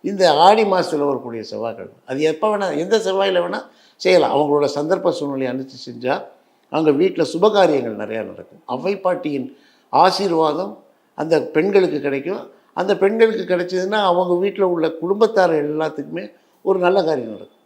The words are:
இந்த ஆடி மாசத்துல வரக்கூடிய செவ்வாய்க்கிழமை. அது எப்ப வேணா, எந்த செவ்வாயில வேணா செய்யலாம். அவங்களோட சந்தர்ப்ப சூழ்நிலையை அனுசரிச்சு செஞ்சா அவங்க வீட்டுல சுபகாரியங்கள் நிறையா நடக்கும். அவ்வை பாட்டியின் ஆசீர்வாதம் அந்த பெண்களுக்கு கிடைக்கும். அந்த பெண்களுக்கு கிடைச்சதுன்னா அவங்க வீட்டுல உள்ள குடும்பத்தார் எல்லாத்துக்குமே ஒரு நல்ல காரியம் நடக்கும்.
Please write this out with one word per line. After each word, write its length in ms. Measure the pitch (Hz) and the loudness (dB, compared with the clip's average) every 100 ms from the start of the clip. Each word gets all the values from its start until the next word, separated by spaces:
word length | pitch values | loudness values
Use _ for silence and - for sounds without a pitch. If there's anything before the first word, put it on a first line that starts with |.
இந்த 320 | - 196 180 | -6 2 2
ஆடி 300 | 147 180 220 | 6 6 6
மாசத்துல 440 | 208 185 165 156 143 | 4 2 0 -2 -2
வரக்கூடிய 360 | 131 123 113 | -2 -6 -10
செவ்வாய்க்கிழமை. 540 | 104 107 113 113 92 - | -10 -8 -8 -8 -16 -20
அது 160 | - 135 | -10 -2
எப்ப 360 | 156 156 214 208 | 0 0 0 0
வேணா, 200 | 196 147 | -2 -4
எந்த 220 | 180 220 | 0 0
செவ்வாயில 420 | 185 190 196 185 | 0 0 0 0
வேணா 200 | 175 - - _ _ _ | -2 -6 -10 _ _ _
செய்யலாம். 380 | - 180 131 | 2 4 4
அவங்களோட 300 | 135 147 147 | 2 2 2
சந்தர்ப்ப 480 | 143 143 151 185 185 | 0 -2 -2 0 0
சூழ்நிலையை 420 | - 143 135 131 | -2 -6 -4 -4
அனுசரிச்சு 360 | 127 135 127 - | -6 -10 -14 -16
செஞ்சா 340 | 117 123 160 - _ _ _ _ | -8 -4 -4 -6 _ _ _ _
அவங்க 340 | 147 156 139 | 0 2 4
வீட்டுல 220 | 185 - 156 | 2 0 -4
சுபகாரியங்கள் 640 | 170 208 208 175 143 117 | 2 2 4 4 2 -2
நிறையா 300 | 104 104 110 | -8 -8 -6
நடக்கும். 380 | 98 92 - - | -8 -12 -20 -20
அவ்வை 360 | - 127 165 202 | -10 -6 -4 -2
பாட்டியின் 560 | 185 175 156 139 127 - _ _ _ | -2 -2 -4 -6 -8 -14 _ _ _
ஆசீர்வாதம் 920 | 135 180 185 196 165 160 151 202 214 _ _ _ | 4 4 4 0 2 0 0 -6 -10 _ _ _
அந்த 280 | - 156 156 | -10 0 0
பெண்களுக்கு 580 | - 156 185 196 180 151 | 2 0 2 4 2 0
கிடைக்கும். 500 | 143 139 143 214 - - _ | -2 -4 -4 -8 -10 -20 _
அந்த 220 | - 180 185 | -6 -2 2
பெண்களுக்கு 580 | 196 226 226 214 180 | 2 4 2 2 -2
கிடைச்சதுன்னா 460 | 180 175 185 185 214 | -2 -2 -4 -2 0
அவங்க 460 | 196 175 180 175 196 | 2 2 2 0 -2
வீட்டுல 140 | 196 | 0
உள்ள 300 | 190 170 160 | -2 0 -2
குடும்பத்தார் 880 | 160 170 202 226 214 180 160 147 151 | -4 -4 2 2 4 2 2 -2 -4
எல்லாத்துக்குமே 560 | 156 151 139 165 196 _ _ _ | -4 -6 -10 -10 -12 _ _ _
ஒரு 160 | - 190 | -2 2
நல்ல 260 | 180 196 | 2 2
காரியம் 260 | 160 147 113 | 0 -2 -4
நடக்கும். 300 | 104 98 _ | -12 -18 _